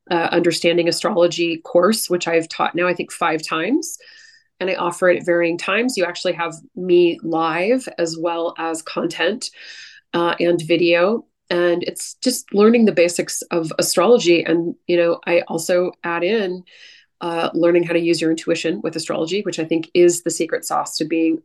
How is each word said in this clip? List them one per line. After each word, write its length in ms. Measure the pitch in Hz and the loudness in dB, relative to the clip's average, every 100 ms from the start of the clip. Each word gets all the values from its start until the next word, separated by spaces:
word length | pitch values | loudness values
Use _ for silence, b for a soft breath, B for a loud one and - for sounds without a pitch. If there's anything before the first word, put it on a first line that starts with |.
| - | -4
uh, 200 | 170 165 | -2 0
understanding 560 | 175 175 160 170 170 170 | 2 0 0 0 2 0
astrology 720 | 160 170 165 175 165 170 160 | 0 0 2 2 2 -4 -4
course, 520 | - 175 185 226 - | 0 2 4 2 -2
which 180 | 180 170 | -4 0
I've 180 | 165 160 | 0 -2
taught 280 | - - 175 | -4 -4 0
now, 120 | 180 | -2
I 60 | |
think, 180 | 180 - | -2 -6
five 300 | - 170 156 | -4 -2 -2
times. 560 | - 160 185 311 - - b b b b b _ | -4 -4 -2 -2 -2 -12 b b b b b _
And 100 | 185 | -4
I 60 | - | -2
offer 340 | 175 - 185 | -4 0 2
it 80 | 175 | 2
at 80 | 170 | 2
varying 320 | 170 170 170 | 0 0 -2
times. 400 | - 202 254 202 | -2 -2 -2 -2
You 80 | 175 | -4
actually 280 | 175 185 | -2 -4
have 200 | 165 170 160 - - | -4 -6 -8 -16 -8
me 440 | 180 175 175 165 | 2 4 4 0
live 680 | 170 160 165 165 196 254 - - | -4 -2 0 0 0 0 -2 -4
as 200 | 170 165 | -4 -2
well 360 | 170 170 170 - | -4 -2 -4 -6
as 240 | 165 165 | -6 -6
content, 680 | - 170 165 - 170 220 - B B B B B _ | -6 -4 -4 -2 -2 -2 -8 B B B B B _
uh, 220 | 175 170 - | -2 0 0
and 220 | 170 175 | 0 0
video. 640 | 160 170 170 170 185 226 - _ _ | 0 2 4 4 2 0 -6 _ _
And 340 | 175 175 175 | 0 0 0
it's 300 | - - - - | -4 -10 -14 -6
just 380 | 254 254 - | -4 -4 -4
learning 320 | 202 214 233 214 | 4 4 6 4
the 80 | |
basics 480 | 165 175 175 165 - - | 4 2 0 -6 -8 -4
of 220 | 170 160 - | -4 -2 -2
astrology. 640 | 160 - 190 240 170 170 | 0 2 6 6 6 2
And, 320 | 165 170 170 - - | 2 0 -2 -6 0
you 100 | 175 | 2
know, 220 | 170 - - | 2 0 0
I 160 | 170 | 0
also 500 | - 165 175 180 180 - 170 | 0 -4 0 0 0 -4 -6
add 180 | 170 | -2
in, 400 | 175 226 185 180 b b b b b _ | 0 0 -2 -6 b b b b b _
uh, 300 | 175 165 170 | -6 -2 -2
learning 300 | 165 170 175 | 2 4 4
how 100 | 170 | 2
to 60 | 170 | 0
use 220 | 170 165 | 2 0
your 100 | 160 | 0
intuition 480 | 160 - 165 165 170 | -2 -2 -2 -2 -4
with 140 | 165 160 | -6 -6
astrology, 460 | - 151 160 196 | -6 -4 -2 -4
which 180 | 190 165 | -4 -6
I 60 | 160 | -2
think 260 | 165 160 | -4 0
is 300 | 175 175 170 | 4 4 4
the 80 | 165 | -4
secret 320 | 165 165 170 | -4 -4 -4
sauce 340 | - 151 143 - | -4 -4 -4 -6
to 80 | 156 | -2
being 360 | 165 165 160 | 0 0 0